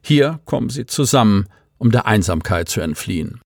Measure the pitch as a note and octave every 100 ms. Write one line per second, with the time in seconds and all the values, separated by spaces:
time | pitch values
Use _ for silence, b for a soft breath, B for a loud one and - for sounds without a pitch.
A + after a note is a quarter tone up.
0 | - D3 C#3+ D#3+ - - A#2+ C3+ A#2+ -
1 | C3+ C3 A2 G2 F#2 b b _ B2 A#2
2 | - G#2+ F2 E2 - F2 E2+ - D#2+ D2+
3 | - F2+ D2+ -